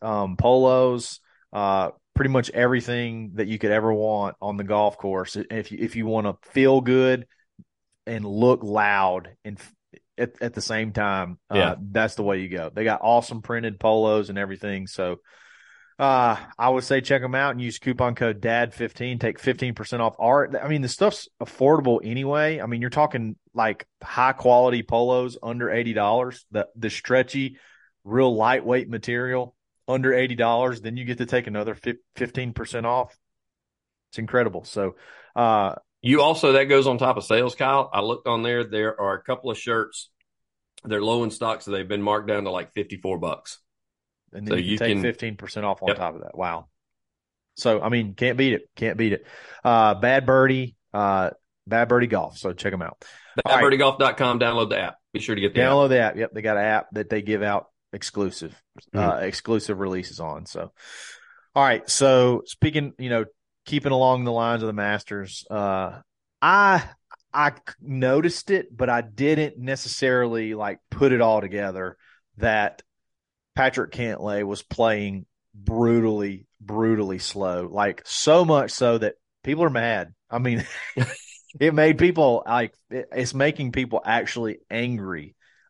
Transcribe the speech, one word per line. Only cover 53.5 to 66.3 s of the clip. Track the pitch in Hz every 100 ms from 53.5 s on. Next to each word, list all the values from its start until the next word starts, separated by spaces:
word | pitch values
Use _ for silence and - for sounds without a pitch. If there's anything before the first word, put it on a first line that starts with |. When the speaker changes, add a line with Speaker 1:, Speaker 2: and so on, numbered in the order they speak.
Speaker 1:
right. |
Speaker 2:
Bad | 131
birdie | 139 135
golf | 135 131
dot | 131 -
com. | 127 120
Download | 117 117 110
the | 101
app. | 90 - _
Be | -
sure | -
to | 101
get | 98
the | -
app. | 131
Speaker 1:
Download | 139 139
the | 127
app. | 110 104
Yep, | 113
they | 107
got | 107 104
an |
app | 107 107 -
that | 107 98
they | 107
give | 101 107
out | 104 101 - _ _
exclusive, | 101 - 101 95 - 80 - _ - -
uh, | 107
Speaker 2:
Mm-hmm. | 104 80
Speaker 1:
exclusive | 95 - - 110 - 95
releases | 98 92 90 -
on. | 80 76
So, | - 82 85 _ - - - - - - _
all | 139
right. | 135 113 -
So | - 135 127 123 120
speaking, | - - 160 151 143 -
you | 127
know, | 117 - _ _ _
keeping | - 147 139
along | 131 131 127
the | 123
lines | 117 117 117
of | 110
the |
Masters, | 104 101 104 - 101 92 - -
uh, | 104 101 95 92 - _ _ _